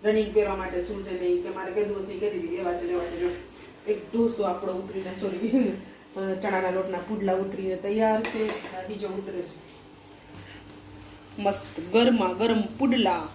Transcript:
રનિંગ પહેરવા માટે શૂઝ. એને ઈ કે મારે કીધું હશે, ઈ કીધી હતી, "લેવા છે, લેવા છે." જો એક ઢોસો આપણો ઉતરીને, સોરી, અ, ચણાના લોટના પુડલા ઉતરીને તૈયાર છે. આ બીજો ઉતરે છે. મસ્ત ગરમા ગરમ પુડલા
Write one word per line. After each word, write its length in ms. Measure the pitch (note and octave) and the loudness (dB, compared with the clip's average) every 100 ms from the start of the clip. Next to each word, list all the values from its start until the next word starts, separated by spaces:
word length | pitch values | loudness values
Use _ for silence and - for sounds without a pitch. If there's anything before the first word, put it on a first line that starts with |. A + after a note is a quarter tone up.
રનિંગ 300 | G#3 A3 G#3 | 4 4 4
પહેરવા 220 | G#3+ G3+ F#3+ | 4 4 0
માટે 260 | F#3 F3+ | -2 -4
શૂઝ. 260 | F3 G3+ F#3+ | -4 -6 -4
એને 180 | F3+ F3+ | -2 2
ઈ 160 | F3 | 2
કે 60 | - | 0
મારે 240 | - F3 | -6 -2
કીધું 300 | G#3+ G#3 G3 | 0 0 -2
હશે, 100 | - | -4
ઈ 60 | F#3 | -2
કીધી 200 | G#3 F#3 | -2 -2
હતી, 180 | E3 F3 | -4 -2
"લેવા 180 | F3+ | -2
છે, 100 | F3 | -2
લેવા 200 | F3 F3 | 0 -2
છે." 160 | - F4 | -2 -2
જો 100 | F3+ - - - - - - | -2 -2 -10 -16 -18 -10 -2
એક 260 | G3+ - | -2 0
ઢોસો 300 | A#3 A3+ - | 2 2 2
આપણો 300 | F#3+ F3+ F#3 | 0 0 -2
ઉતરીને, 380 | F3+ G3 F#3+ F#3 | -4 -4 -6 -6
સોરી, 640 | F#3+ G3 F3 A3 B3+ G#3+ - - - - - | -4 -4 0 4 4 4 0 -10 -18 -14 -6
અ, 180 | F#3+ | -2
ચણાના 360 | F#3 G#3 F#3+ F#3 | 0 0 2 2
લોટના 280 | F#3 F#3+ F3+ | 0 0 -4
પુડલા 360 | F#3 G#3 G3 | -4 0 2
ઉતરીને 420 | F#3 G3 F#3+ F#3+ F#3 | 2 0 -2 -2 -2
તૈયાર 460 | G3+ G#3+ A3 A3 | 0 4 4 4
છે. 540 | A3 A3 G#3+ G#3+ - F#3 | 0 -2 -2 -2 -8 -10
આ 120 | F#3 | -8
બીજો 200 | G3+ G3+ | -6 -6
ઉતરે 340 | G3 F#3+ F3+ | -6 -6 -6
છે. 400 | - - - - - - - - - - - - - - - - - - - - | -8 -12 -18 -18 -20 -20 -20 -20 -18 -16 -16 -16 -16 -18 -18 -16 -16 -18 -14 0
મસ્ત 540 | G3+ G3+ - - E3+ | 0 0 -6 -10 2
ગરમા 400 | G#3+ A#3+ A#3 F#3 | 6 8 6 4
ગરમ 280 | F3+ A3+ A3 | 2 2 2
પુડલા 680 | G3+ - C4 B3 G3 F3 D#3 | 0 0 2 4 4 2 -2